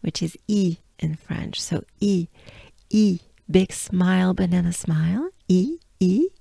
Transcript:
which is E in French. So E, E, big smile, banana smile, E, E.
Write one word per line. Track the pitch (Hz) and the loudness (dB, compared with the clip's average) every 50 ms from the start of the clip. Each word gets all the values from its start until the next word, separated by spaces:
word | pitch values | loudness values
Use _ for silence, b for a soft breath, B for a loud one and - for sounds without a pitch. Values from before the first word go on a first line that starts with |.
which | - 170 - - | -4 -6 -4 -4
is | 175 165 - - _ - | -6 -6 -6 -10 _ -2
E | 208 202 196 180 165 - _ _ _ - | 0 2 2 0 0 -4 _ _ _ -6
in | - 156 156 | -4 -4 -4
French. | - _ - - - - - - - | -6 _ -10 -8 -8 -8 -8 -8 -10
So | - - 165 - - _ _ _ | -6 -4 -4 -6 -6 _ _ _
E, | 202 202 196 180 170 - B B B B B B B B B B _ _ | 0 0 0 0 -2 -4 B B B B B B B B B B _ _
E, | - 214 214 208 180 170 - - _ _ _ - | 2 4 4 4 2 0 -6 -16 _ _ _ 2
big | 156 185 190 - | 2 2 2 2
smile, | - - - - - 180 180 180 185 185 185 185 185 | -4 -10 -8 -4 0 0 2 2 4 2 2 2 0
banana | - 190 175 175 180 175 170 | 0 0 0 0 0 0 0
smile, | 170 - - - 160 156 160 165 180 226 302 370 - _ _ _ | -4 -4 -4 -2 0 0 0 0 0 -2 -4 -6 -10 _ _ _
E, | 185 185 185 269 330 339 _ _ _ _ | 2 2 2 0 -4 -8 _ _ _ _
E. | 190 180 185 226 320 392 - - | 0 2 2 2 0 -2 -4 -10